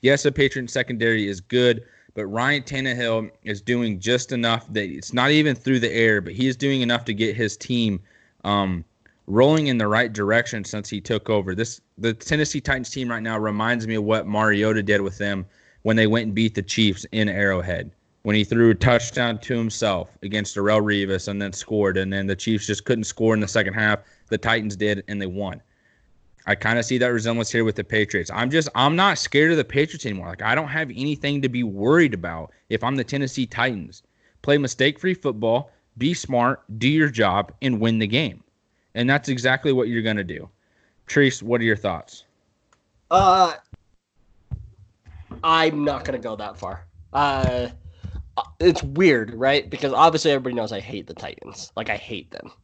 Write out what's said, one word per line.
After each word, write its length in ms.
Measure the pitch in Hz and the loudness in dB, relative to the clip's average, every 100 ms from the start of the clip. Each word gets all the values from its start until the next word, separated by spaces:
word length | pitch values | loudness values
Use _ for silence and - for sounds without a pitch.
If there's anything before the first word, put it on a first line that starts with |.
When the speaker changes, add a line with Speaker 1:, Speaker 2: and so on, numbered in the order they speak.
Speaker 1:
Yes, 220 | 123 143 | 4 4
the 60 | 151 | 2
Patriots 400 | 135 139 135 123 | 2 0 0 -6
secondary 540 | - 127 120 113 113 101 | -4 -4 0 2 2 0
is 140 | 98 | -4
good, 420 | 92 123 123 113 117 _ _ | -2 2 4 2 -2 _ _
but 120 | - 98 | -10 -6
Ryan 360 | 107 127 143 | -2 0 0
Tannehill 680 | 131 139 131 123 120 113 110 _ | -4 -6 -4 -2 0 -2 -4 _
is 180 | - 101 | -8 -8
doing 380 | 107 120 120 98 | -2 0 0 -2
just 320 | 98 123 123 | 0 0 0
enough 420 | 127 117 117 - | -2 0 -2 -2
that 120 | 110 | -4
it's 280 | 101 71 - | -4 -8 -6
not 180 | 123 131 | 0 2
even 240 | 151 151 123 | 4 2 0
through 240 | 131 131 | 0 0
the 120 | 113 | 2
air, 280 | 110 113 104 | 2 2 2
but 120 | 87 | -2
he 140 | 87 127 | -2 -2
is 100 | 127 | 0
doing 240 | 139 135 | -2 0
enough 240 | 120 120 117 | 0 -2 -2
to 80 | |
get 200 | 104 113 | -2 -2
his 220 | 101 110 - | 0 -4 -4
team, 420 | - 123 113 95 - _ _ _ | -4 0 0 -2 -6 _ _ _
um, 400 | 95 101 98 90 82 _ _ _ - | -2 0 0 -4 -8 _ _ _ -2
rolling 400 | 101 135 156 147 | 4 6 6 2
in 120 | 123 | 0
the 100 | 104 | 2
right 240 | 110 120 | 2 0
direction 500 | 107 101 113 117 113 | 0 2 2 2 -6
since 240 | 95 110 101 | -8 -8 -6
he 120 | 104 | -8
took 280 | - 110 - | -4 -4 0
over. 280 | 107 95 92 | 0 0 -4
This, 240 | 117 - _ - | -6 -8 _ -6
the 140 | 113 | -4
Tennessee 460 | 110 - 151 151 147 | -4 -4 -2 0 -4
Titans 300 | 135 131 123 | -2 -4 -4
team 180 | - 123 | -8 -6
right 120 | 117 | -4
now 140 | 113 110 | -4 -2
reminds 500 | 107 104 113 120 110 | -2 -2 0 -2 -2
me 80 | 110 | -2
of 80 | |
what 240 | 104 110 87 | 0 0 0
Mariota 540 | 104 107 104 107 110 | 0 2 4 2 2
did 160 | 101 104 | 2 2
with 180 | 98 95 | 2 -4
them 260 | 101 98 92 _ _ _ | -6 -6 -8 _ _ _
when 140 | 107 113 | 0 4
they 100 | 110 | 4
went 200 | 113 110 | 4 0
and 80 | 101 | 0
beat 180 | 113 | 0
the 80 | 107 | 0
Chiefs 420 | 92 - 110 92 - | -4 2 2 2 -6
in 180 | 110 107 | -2 0
Arrowhead, 600 | 95 101 95 87 87 - - _ _ | 2 0 0 -2 -6 -6 -14 _ _
when 140 | - 107 | 0 2
he 80 | |
threw 260 | 101 117 117 | 2 6 6
a 40 | |
touchdown 640 | 107 - 120 117 - 120 110 | 6 4 2 0 -4 -4 -4
to 180 | - 123 | -4 -4
himself 520 | 113 - 110 95 80 _ | -4 -2 -2 -2 -6 _
against 320 | 101 104 98 | -6 -6 -6
Darrelle 280 | - 101 107 | -2 2 2
Revis 440 | 107 104 98 95 98 | 2 0 0 -2 -4
and 160 | 101 | -6
then 100 | 101 | -6
scored, 440 | 95 - 107 101 95 | -8 -4 0 2 0
and 160 | 95 | -2
then 160 | 98 98 | -2 -2
the 80 | 95 | -4
Chiefs 300 | - 107 104 | -2 -2 -2
just 180 | 101 | -6
couldn't 200 | - 120 | -2 -2
score 300 | 104 - 113 | -2 -2 2
in 60 | 110 | 2
the 80 | 101 | 0
second 260 | 113 98 | 0 -2
half. 240 | 98 107 104 - _ _ | 0 0 0 -4 _ _
The 100 | 110 | -4
Titans 380 | 117 113 107 98 | 0 0 -2 -2
did, 260 | 104 101 95 | -2 -2 -4
and 120 | 104 | -6
they 60 | 95 | -6
won. 340 | 92 113 95 _ _ _ _ _ _ _ _ | -6 -8 -10 _ _ _ _ _ _ _ _
I 120 | - 101 | -2 -2
kinda 260 | 110 117 | 2 0
see 160 | 113 127 | 0 0
that 80 | 123 | 2
resemblance 460 | 120 110 117 110 | 0 0 -2 -2
here 100 | 117 | 0
with 140 | 110 107 | 0 -2
the 80 | |
Patriots. 440 | 98 110 104 98 85 | -2 0 0 -2 -4
I'm 160 | - 123 | -4 0
just, 180 | 156 147 | 0 -2
I'm 220 | - 135 165 | 0 2 4
not 200 | 202 156 | 2 0
scared 340 | - 139 156 | 0 2 4
of 40 | 165 | 2
the 60 | |
Patriots 400 | 135 135 156 156 | 0 0 -2 -2
anymore. 220 | 120 98 87 | -8 -8 -10
Like, 160 | 85 | -6
I 140 | 107 131 | -2 -2
don't 100 | 151 | -2
have 240 | 143 156 | -6 -6
anything 500 | 117 139 143 143 143 | -6 -4 -4 -2 -2
to 60 | 135 | -2
be 140 | 123 | -2
worried 520 | 117 98 107 160 160 | -4 -2 2 4 4
about 360 | 104 85 82 78 _ _ | 2 -8 -10 -12 _ _
if 140 | 110 | -2
I'm 140 | 117 135 | -2 -2
the 80 | |
Tennessee 420 | 120 139 135 131 127 | -2 -4 -4 -4 -6
Titans. 560 | - 127 110 78 - _ _ _ _ | 0 -2 -2 -10 -16 _ _ _ _
Play 160 | - 143 | 2 2
mistake-free 560 | 135 - 131 147 185 | 2 0 0 0 -4
football, 560 | 180 143 110 113 117 147 _ _ 113 | -2 -4 -2 2 0 -2 _ _ -4
be 160 | 131 | -2
smart, 460 | 175 - 127 120 135 _ 107 | -2 -2 2 2 0 _ -2
do 80 | 123 | 2
your 220 | 151 151 | 4 2
job, 420 | 110 104 92 101 - | 2 2 2 -2 -4
and 160 | 135 117 | -2 0
win 220 | 113 113 | 2 2
the 80 | 107 | 0
game. 340 | 117 147 87 _ _ _ _ _ - | 0 -2 -6 _ _ _ _ _ -2
And 120 | 120 | 2
that's 200 | 143 143 | 0 0
exactly 440 | 127 123 131 156 | 0 2 2 2
what 140 | 131 113 | 2 2
you're 160 | 117 | 0
gonna 220 | 110 107 | 0 -2
do. 240 | 92 78 - _ _ _ _ _ - | -4 -8 -14 _ _ _ _ _ -2
Treese, 380 | - 139 123 | 4 4 2
what 160 | 104 117 | -2 0
are 40 | |
your 120 | 113 107 | 2 0
thoughts? 480 | 101 85 - - _ _ _ _ _ _ _ _ _ | 0 -4 -10 -20 _ _ _ _ _ _ _ _ _
Speaker 2:
Uh, 460 | 180 190 185 180 147 _ - _ _ _ _ _ _ _ - - - - _ - - - 120 | 4 6 6 4 2 _ -20 _ _ _ _ _ _ _ -12 -12 -20 -20 _ -20 -20 -20 -8
I'm 400 | 160 165 160 151 | 0 2 2 0
not 200 | 147 135 | -2 -4
gonna 140 | 123 131 | -6 -8
go 180 | 120 107 | -6 -8
that 200 | 104 95 | -10 -10
far. 300 | 92 95 - _ - | -10 -10 -16 _ -6
Uh, 560 | 135 143 135 131 123 120 - - - - - - - | 0 0 2 0 0 -4 -10 -20 -18 -14 -12 -10 -8
uh, 60 | - - | -8 2
it's 220 | 175 170 | 2 4
weird, 520 | 143 139 185 131 107 | -2 2 4 4 0
right? 340 | 113 131 143 92 | -2 2 2 0
Because 240 | 139 143 | -4 -2
obviously 380 | 123 160 156 160 | 6 6 6 2
everybody 240 | 143 127 | 0 0
knows 180 | 120 107 | -4 -4
I 80 | 107 | -6
hate 260 | 101 110 - | -10 -12 -12
the 80 | |
Titans. 580 | 82 80 - - - - - | -14 -14 -14 -18 -16 -14 -10
Like, 140 | 110 | -6
I 60 | 107 | -6
hate 340 | - 107 - | -6 -12 -12
them. 200 | - 50 - | -16 -16 -20